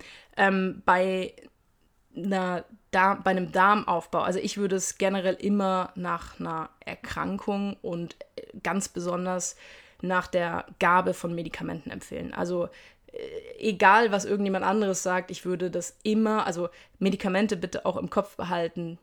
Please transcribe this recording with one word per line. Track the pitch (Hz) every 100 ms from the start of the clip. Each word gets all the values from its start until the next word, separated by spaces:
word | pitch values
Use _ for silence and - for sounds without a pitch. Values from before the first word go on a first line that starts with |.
| - - - -
Ähm, | 196 190 185 - -
bei | 185 190 185 - - - _ _ _ _ _ _ -
einer | 196 190 180 175 - - _
Da-, | 185 190 196
bei | 190
einem | 185 170
Darmaufbau, | 185 196 208 - 175 - 165
also | 165 180
ich | 208 202
würde | 196 190
es | - -
generell | 190 196 185 185
immer | 202 202 190 185 180 185
nach | 175 170 - -
einer | 170 160 - _
Erkrankung | - - - - 170 196 - 202 202 -
und, | - 170 170 - - -
äh, | - 185
ganz | 175 190 -
besonders | 180 175 180 185 180 - - - - - -
nach | 185 185 -
der | 180 170 - - -
Gabe | 180 180 185
von | 170 170 170
Medikamenten | 165 - 170 170 -
empfehlen. | - - - -
Also, | - 175 180 175 - - _ _
äh, | - 65 80 - -
egal, | 220 180 196 214 226
was | 196 -
irgendjemand | 202 202 190 190
anderes | 214 196 185
sagt, | 185 180 180
ich | 180 185
würde | 175 180
das | 175 - -
immer, | 214 214 214 214 185
also | 170 170 - - -
Medikamente | 190 190 196 190 214 190
bitte | 180 - 185
auch | 185
im | 180
Kopf | 208 196 -
behalten | 175 175 170 180 170 170